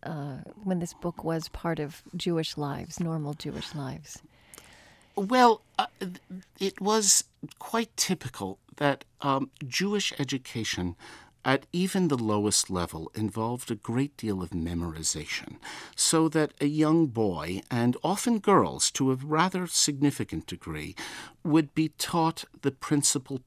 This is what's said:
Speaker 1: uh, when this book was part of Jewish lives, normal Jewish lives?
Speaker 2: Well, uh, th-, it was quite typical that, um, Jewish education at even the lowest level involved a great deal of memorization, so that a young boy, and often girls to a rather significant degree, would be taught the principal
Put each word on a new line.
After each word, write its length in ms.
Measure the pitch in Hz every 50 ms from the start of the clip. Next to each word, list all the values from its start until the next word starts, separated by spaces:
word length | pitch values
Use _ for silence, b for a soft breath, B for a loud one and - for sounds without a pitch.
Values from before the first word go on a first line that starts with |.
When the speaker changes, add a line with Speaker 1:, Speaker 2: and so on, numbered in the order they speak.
| -
Speaker 1:
uh, 340 | - 165 147 143 147 131 131 - - - - 202
when 160 | 190 185 175
this 140 | 175 170 -
book 300 | - - 175 170 - -
was 240 | 160 165 160 151 -
part 300 | - - - 170 165 156
of 240 | 151 143 160 - - - -
Jewish 420 | 175 - 185 170 160 160 - - 151
lives, 420 | 147 139 139 139 - 170 - -
normal 340 | 175 165 165 160 147 143 147
Jewish 400 | 151 - 151 135 143 - - -
lives? 480 | 151 170 160 165 160 151 - - - - - B B B B B B B B B B B B B B B B B
Speaker 2:
Well, 460 | - 196 196 254 254 247 240 220 - _ _ _ -
uh, 80 | 220 - _ -
th-, 180 | 196 180 180 - _ - 185 190 - _ _ -
it 220 | 190 196 - -
was 440 | 190 202 214 220 208 196 - - - _ _ _ - - - -
quite 360 | - - - 226 226 - _ -
typical 600 | - - 185 - - 123 - - 101 95 98 - _ _ - -
that, 280 | 147 143 139 - - _ _ -
um, 300 | - 139 135 135 139 - _ - 151 127
Jewish 440 | - - 185 202 208 202 196 - - -
education 800 | 139 127 143 131 - - - 117 110 - - 95 90 87 85 B B B B B B B B B -
at 220 | 127 135 139 - - -
even 340 | 175 180 190 - 190 185 160
the 100 | 143 120
lowest 520 | 113 107 104 104 104 104 98 - - -
level 420 | 95 90 87 82 - 80 80 - -
involved 560 | - 107 101 - 113 110 117 123 123 - -
a 60 | 117
great 400 | 101 - - 117 127 139 143 _
deal 260 | - - 110 101 92
of 100 | 90 82
memorization, 1040 | - 85 80 82 87 85 85 85 78 80 78 - - 80 76 - - - - - - - B B B B B B B
so 340 | B - - - 160 160 160
that 240 | 147 160 151 - - -
a 40 | 143
young 400 | 147 151 151 156 151 160 165 160
boy, 560 | 139 107 117 110 101 87 78 73 85 92 98 - -
and 280 | 123 117 117 123 123 -
often 380 | - 160 196 196 - 240 233 208
girls 500 | - 208 196 156 104 76 65 - - -
to 220 | - - 139 131
a 40 | 131
rather 520 | 131 135 151 156 160 175 185 185 185 180 170
significant 800 | - - - - 143 135 143 143 - - 110 - - 80 - -
degree, 480 | - - - 82 80 76 78 - - B B B B B B B B B -
would 320 | 170 147 165 156 139 -
be 140 | 160 160 151 - -
taught 480 | - - - 170 160 160 160 - - - - -
the 100 | - 139
principal 680 | 131 - - - 151 143 139 - - 143 127 - 139 127 -